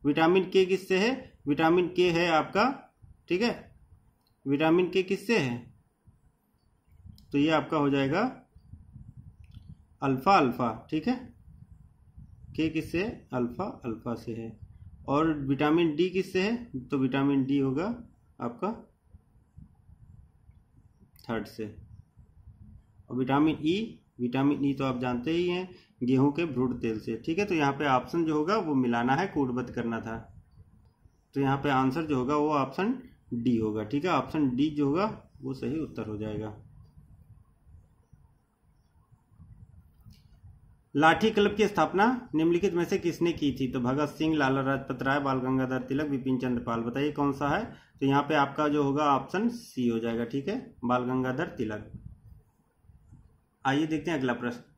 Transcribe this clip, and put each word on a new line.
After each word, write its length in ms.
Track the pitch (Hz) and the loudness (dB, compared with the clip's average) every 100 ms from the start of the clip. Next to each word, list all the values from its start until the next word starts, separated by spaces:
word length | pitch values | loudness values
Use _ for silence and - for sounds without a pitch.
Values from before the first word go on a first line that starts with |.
विटामिन 400 | 143 147 160 190 180 | 0 4 6 4 4
के 180 | 190 185 | 4 4
किससे 320 | 185 - 185 | 2 2 2
है? 120 | 220 262 - _ - | 2 0 -10 _ -2
विटामिन 420 | 147 160 175 175 | 2 4 4 2
के 220 | 180 180 | 2 4
है 180 | 170 175 | 4 4
आपका, 340 | 160 147 190 247 269 - _ - - - | 2 2 2 2 0 -14 _ -20 -20 -4
ठीक 140 | 180 | 0
है, 260 | 233 - - - _ - _ _ _ _ 135 | 0 -2 -12 -20 _ -20 _ _ _ _ -2
विटामिन 420 | 143 160 170 180 | 2 4 4 4
के 140 | 190 | 0
किससे 340 | 185 190 - 226 | 0 -4 2 2
है? 180 | 135 120 - - _ _ _ _ _ _ _ _ _ _ _ - - - - | 2 -4 -10 -20 _ _ _ _ _ _ _ _ _ _ _ -20 -20 -20 -4
तो 60 | 143 | 0
ये 120 | 151 | 4
आपका 240 | 156 139 160 | 2 2 0
हो 140 | 143 | 2
जाएगा 300 | 139 135 170 254 - _ - - - - - - - - - - - - - _ _ | 2 2 0 -2 -4 _ -20 -20 -20 -20 -20 -20 -20 -20 -20 -20 -20 -20 -20 _ _
अल्फा 300 | 139 131 185 | -2 0 4
अल्फा, 360 | 196 135 117 120 110 - | 4 4 0 -4 -4 -6
ठीक 180 | 156 233 | -4 -2
है, 60 | 254 - - - - - - - _ - - - - - | -4 -8 -20 -20 -20 -20 -20 -20 _ -20 -20 -20 -20 -12
के 180 | - 156 | -4 -2
किससे 320 | 156 - 165 | -2 -4 -4
है? 80 | 214 233 - | -4 -8 -6
अल्फा 320 | 127 120 117 208 - | -2 -2 -4 -8 -6
अल्फा 300 | 123 110 123 113 | -8 -8 -8 -8
से 160 | - | -8
है। 180 | 113 113 104 - - - - - | -10 -10 -14 -20 -20 -20 -16 -2
और 240 | 143 160 151 | 0 2 0
विटामिन 540 | 135 139 151 165 170 147 | -2 2 4 4 2 2
डी 120 | 185 | 0
किससे 320 | 180 185 185 | 0 -2 0
है? 120 | 202 233 - 131 | 0 -2 -6 -12
तो 180 | - 139 | -4 0
विटामिन 460 | 131 139 139 139 | 0 2 2 2
डी 140 | 131 143 | 2 2
होगा 360 | 135 131 196 240 - _ _ - | 2 0 -4 -6 -12 _ _ -8
आपका 300 | 120 - 190 226 - _ _ - _ _ _ - - _ - - - - - _ - - _ _ _ _ - - | -8 -4 -6 -6 -14 _ _ -20 _ _ _ -20 -20 _ -20 -20 -20 -20 -20 _ -20 -20 _ _ _ _ -20 -20
थर्ड 260 | - 113 101 | -6 -6 -6
से। 180 | - 107 - - - _ _ - _ - - - - _ - - | -10 -12 -12 -20 -20 _ _ -20 _ -20 -20 -20 -20 _ -20 -8
और 60 | 123 | -4
विटामिन 420 | 131 139 156 147 | 2 4 4 2
ई, 380 | 151 190 226 - _ - | 0 0 -2 -10 _ -6
विटामिन 440 | 123 131 143 143 | -2 2 2 2
ई 80 | 139 | 0
तो 100 | 139 | 0
आप 160 | 135 123 | -2 0
जानते 300 | 127 120 123 | -2 -2 0
ही 160 | 170 175 | 0 0
हैं, 200 | 175 185 - _ _ | -2 -6 -14 _ _
गेहूं 260 | 123 131 139 | 2 4 4
के 120 | 147 170 | 2 -2
भ्रूण 260 | 123 127 120 | 0 -2 0
तेल 220 | 117 110 | -4 -4
से, 160 | - 113 | -6 -6
ठीक 220 | - 165 | -2 -2
है। 60 | |
तो 100 | 202 | 0
यहाँ 180 | 165 139 | 2 2
पे 120 | 139 147 | 2 2
ऑप्शन 360 | 127 123 170 | 2 2 -2
जो 100 | 160 | 0
होगा 220 | 151 151 220 | 0 2 0
वो 160 | 165 135 | 2 2
मिलाना 380 | 123 117 123 | 2 2 2
है, 120 | 139 190 | 0 0
कूटबद्ध 420 | 151 127 123 117 | -2 -2 -2 -4
करना 300 | - 117 113 | -6 -6 -6
था। 160 | 110 113 - - _ - - - _ _ _ _ _ | -8 -10 -12 -20 _ -20 -20 -20 _ _ _ _ _
तो 60 | 139 | -2
यहाँ 160 | 135 139 | 0 2
पे 120 | 147 | 2
आंसर 320 | 131 131 147 | 2 2 0
जो 120 | 156 131 | -2 0
होगा 200 | 123 151 | 2 2
वो 140 | 151 | 2
ऑप्शन 460 | 147 135 - 202 262 - - _ | 0 0 -2 -2 -2 -8 -20 _
डी 220 | 120 123 113 | -2 2 2
होगा, 280 | 107 107 | 0 -2
ठीक 200 | 107 143 | -2 -2
है, 60 | 180 | 0
ऑप्शन 360 | 151 123 156 139 | 0 0 0 0
डी 180 | 123 156 | 2 0
जो 160 | 147 139 | 0 0
होगा 180 | 160 214 208 - - | 2 -2 -4 -18 -12
वो 120 | 135 | -10
सही 240 | 135 120 156 | -6 -6 -6
उत्तर 280 | 123 - 107 | -6 -8 -8
हो 80 | 104 | -6
जाएगा। 380 | 107 107 107 107 - - - - - - - - _ _ - - _ _ _ - _ _ _ _ _ _ _ _ _ _ _ _ - - - - _ _ - - _ - - - - _ _ | -6 -6 -8 -12 -20 -20 -20 -20 -20 -20 -20 -20 _ _ -20 -20 _ _ _ -20 _ _ _ _ _ _ _ _ _ _ _ _ -20 -20 -20 -20 _ _ -20 -20 _ -20 -20 -20 -20 _ _
लाठी 360 | 143 160 165 214 | 4 6 6 2
क्लब 240 | 214 202 208 | 4 2 2
की 100 | 202 | 0
स्थापना 380 | - 151 175 226 247 - | 2 0 4 2 2 -2
निम्नलिखित 380 | 156 165 170 196 | 0 2 2 2
में 100 | 170 | 0
से 140 | 170 196 | 0 0
किसने 340 | 170 147 170 | -2 0 -2
की 200 | 165 147 | 0 -2
थी? 140 | 123 131 | -2 -4
तो 120 | 131 | -2
भगत 280 | 123 139 147 | 0 0 -2
सिंह, 240 | - 156 156 | -2 0 2
लाला 260 | 135 135 | 2 2
लाजपत 400 | 131 135 135 131 | 0 -2 -4 -4
राय, 180 | 135 143 | 0 0
बाल 180 | 139 131 | 0 0
गंगाधर 440 | 131 131 127 131 | 0 0 0 -4
तिलक, 240 | 123 135 151 | -2 -4 -2
बिपिन 300 | 139 127 127 | -4 -2 -2
चंद्र 240 | 127 120 | 0 -2
पाल। 180 | 117 117 | -2 -4
बताइए 300 | 117 127 147 | -2 -2 -2
कौन 200 | 147 143 | 0 -2
सा 140 | 131 143 | 0 -2
है? 160 | 175 240 - - - | -2 -4 -14 -20 -2
तो 60 | 135 | 2
यहाँ 160 | 139 | 2
पे 120 | 143 156 | 2 2
आपका 300 | 139 - 151 | 2 0 0
जो 140 | 147 | 2
होगा 220 | 139 143 147 | 2 2 2
ऑप्शन 420 | 135 135 185 226 | 2 0 -2 -2
सी 360 | - - - 120 | -4 -10 -2 0
हो 100 | 113 | 0
जाएगा, 260 | 117 117 117 | -2 -2 -4
ठीक 220 | 139 139 | -4 -4
है, 80 | 240 - - | -6 -10 -8
बाल 200 | 123 123 | -2 0
गंगाधर 500 | 123 127 127 127 175 - | 0 -2 -2 -2 -6 -4
तिलक। 340 | 110 107 107 - - - - - _ _ _ _ - - _ - _ _ _ _ | -6 -6 -12 -18 -18 -20 -20 -20 _ _ _ _ -20 -20 _ -20 _ _ _ _
आइए 220 | 135 139 156 | 0 0 0
देखते 240 | 156 147 | -2 -2
हैं 80 | 156 | -2
अगला 140 | 127 | -2
प्रश्न 280 | 120 120 120 - | -2 -6 -8 -18